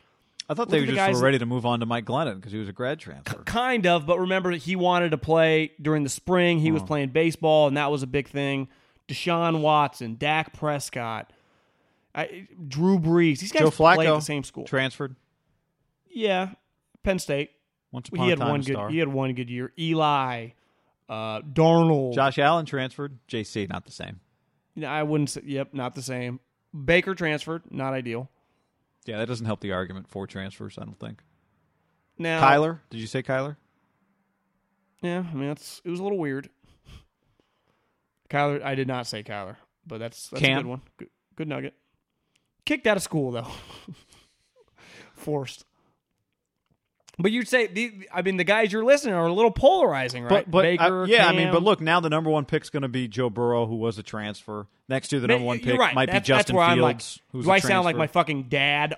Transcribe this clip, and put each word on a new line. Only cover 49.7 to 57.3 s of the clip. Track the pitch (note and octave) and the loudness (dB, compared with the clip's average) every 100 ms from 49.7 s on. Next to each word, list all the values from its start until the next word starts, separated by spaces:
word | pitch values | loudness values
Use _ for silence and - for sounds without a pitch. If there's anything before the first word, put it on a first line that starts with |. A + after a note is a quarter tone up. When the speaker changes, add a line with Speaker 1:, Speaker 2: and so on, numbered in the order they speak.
| F#4+ B3 C#3 B2+ B2 | 6 4 2 -2 -4
Speaker 2:
right? | A#2+ | 2
Speaker 1:
But, | G3 - | 2 4
but, | E3 | 4
Speaker 2:
Baker, | D#3+ F3 E3+ F#3 | 4 6 4 4
Speaker 1:
uh, | F#3 | 4
yeah, | A3+ F3+ | 6 6
I | |
mean, | F#3 F#3 | 4 4
Speaker 2:
Cam. | |
Speaker 1:
but | F3+ | 4
look, | G3+ F#3 | 4 2
now | D#3+ F3 | 2 2
the | E3 | 2
number | D#3 D#3+ | 0 2
one | D#3 C3+ | 0 0
pick's | D#3 - | -2 -2
gonna | D3 C3+ | -6 -4
be | B2+ A#2+ | -4 -4
Joe | A2 B2 | -2 -2
Burrow, | G#2 A#2+ A#2+ A2+ | 0 0 2 0
who | A2+ | -2
was | A2+ G#2+ | -4 -6
a | |
transfer. | G2+ A2 G#2 G#2 - G#2 G2+ _ - | -10 -10 -8 -10 -12 -12 -12 _ -6
Next | C3 - | -6 -2
to | C#3+ | -2
the | A#2+ | 0
Speaker 2:
But | |
Speaker 1:
number | B2 B2 | 0 0
one | A#2+ | -2
Speaker 2:
you're | A#2+ | 0
Speaker 1:
pick | B2 | 2
Speaker 2:
right. | G3+ | 2
Speaker 1:
might | C3 C3 | 2 0
be | |
Speaker 2:
That's, | G3 G3 | 0 2
Speaker 1:
Justin | C3 B2 F#3 | 2 4 2
Speaker 2:
that's | |
where | E3+ | 4
I'm | E3+ | 4
like, | D#3 A#2 | 2 0
Speaker 1:
Fields, | - - _ | -8 -16 _